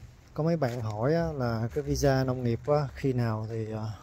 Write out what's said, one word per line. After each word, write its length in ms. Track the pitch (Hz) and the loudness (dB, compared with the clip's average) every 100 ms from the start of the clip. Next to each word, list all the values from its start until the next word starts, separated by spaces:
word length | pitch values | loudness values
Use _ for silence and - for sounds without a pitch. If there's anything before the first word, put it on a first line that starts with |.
| - - - | -20 -20 -14
có 100 | - | -2
mấy 140 | 156 170 | 0 2
bạn 240 | 131 123 | 0 0
hỏi 340 | 110 104 127 165 | -4 0 2 2
á, 160 | 165 | 0
là 360 | 147 120 113 117 | 0 0 0 0
cái 100 | 151 | -2
visa 400 | 143 135 139 131 | -2 2 4 4
nông 200 | 131 127 | 2 0
nghiệp 160 | 120 117 - | 0 0 2
á, 200 | 147 135 - | 0 0 -2
khi 180 | 139 | 0
nào 320 | 123 117 110 110 | 2 0 0 -4
thì, 220 | 113 110 | -6 -4
ờ, 180 | 107 110 104 | -6 -6 -10